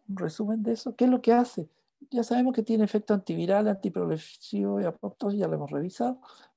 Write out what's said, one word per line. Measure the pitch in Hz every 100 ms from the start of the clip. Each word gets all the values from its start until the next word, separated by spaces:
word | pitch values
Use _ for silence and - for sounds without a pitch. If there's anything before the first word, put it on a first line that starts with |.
| -
un | 196
resumen | 165 - 208 226
de | 214
eso. | 226 254 -
¿Qué | 254
es |
lo | 254
que | 233
hace? | 240 240 - 156 _ _ _ -
Ya | 240
sabemos | 226 240 254
que | 254
tiene | 214 226 214
efecto | 214 -
antiviral, | 202 - 165 170 202 214
antiprogresivo | 196 196 185 170 160 - - - 202 202 202
y | 180
apoptosis, | - 202 - 202 202
ya | 170
lo | 156
hemos | 147
revisado, | 147 175 - 240 262 - - -